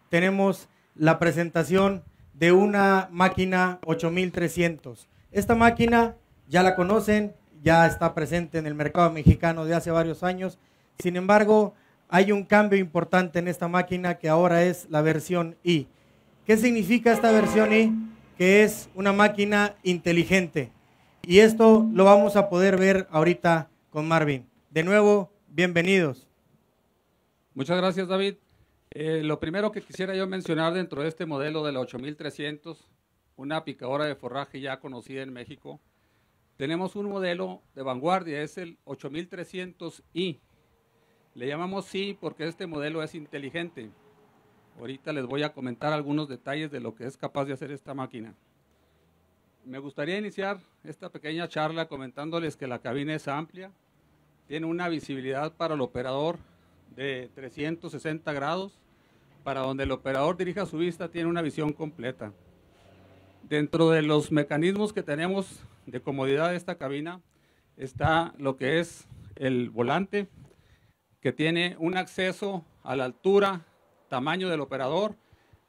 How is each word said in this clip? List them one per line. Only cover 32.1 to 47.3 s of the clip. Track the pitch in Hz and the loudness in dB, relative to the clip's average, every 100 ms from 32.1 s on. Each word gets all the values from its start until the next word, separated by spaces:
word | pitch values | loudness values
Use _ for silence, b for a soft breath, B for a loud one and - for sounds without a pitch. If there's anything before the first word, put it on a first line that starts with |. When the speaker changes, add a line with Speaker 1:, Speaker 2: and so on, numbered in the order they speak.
| 151 | -10
Speaker 2:
trescientos, | 151 - 147 151 165 156 _ _ _ _ _ | -12 -10 -10 -10 -16 -20 _ _ _ _ _
una | - 139 156 | -16 -8 -8
picadora | 151 131 123 139 151 | -8 -10 -6 -4 -4
de | |
forraje | - 123 131 139 139 | -6 -10 -10 -10 -10
ya | 135 135 | -10 -10
conocida | 147 123 110 135 | -12 -16 -14 -14
en | 135 | -12
México, | 123 117 139 143 147 _ _ _ _ _ _ _ - | -14 -18 -20 -20 -20 _ _ _ _ _ _ _ -10
tenemos | 139 165 185 202 | -6 -4 -6 -8
un | 202 | -8
modelo | 196 180 175 185 185 _ | -6 -6 -6 -8 -12 _
de | 139 | -12
vanguardia, | 131 123 151 185 165 143 | -8 -4 -2 -2 -4 -8
es | 151 - | -10 -12
el | 170 - | -16 -18
ocho | - 139 139 | -16 -14 -12
mil | 147 180 | -12 -12
trescientos | 185 165 185 185 165 170 - _ | -14 -14 -12 -14 -14 -16 -16 _
I. | 160 185 139 _ _ _ _ _ _ _ _ _ | -6 -6 -6 _ _ _ _ _ _ _ _ _
Le | - 123 | -10 -8
llamamos | 151 180 196 - | -6 -8 -8 -8
I | 190 202 196 | -6 -6 -8
porque | 160 - 160 | -12 -8 -10
este | 160 185 | -10 -10
modelo | 151 147 160 | -8 -6 -6
es | 156 | -8
inteligente. | 170 147 151 135 170 170 135 107 - _ _ _ _ _ _ _ - | -12 -14 -14 -10 -10 -10 -12 -18 -20 _ _ _ _ _ _ _ -18
Ahorita | 120 135 156 | -16 -14 -10
les | 151 123 | -8 -6
voy | 139 | -6
a | 151 | -6
comentar | 143 127 117 147 | -8 -12 -6 -4
algunos | 151 143 151 147 | -4 -4 -6 -6
detalles | 123 - 147 156 | -10 -10 -8 -10
de | 139 | -10
lo | 113 | -12
que | 110 | -12
es | 123 - | -14 -12
capaz | 139 | -10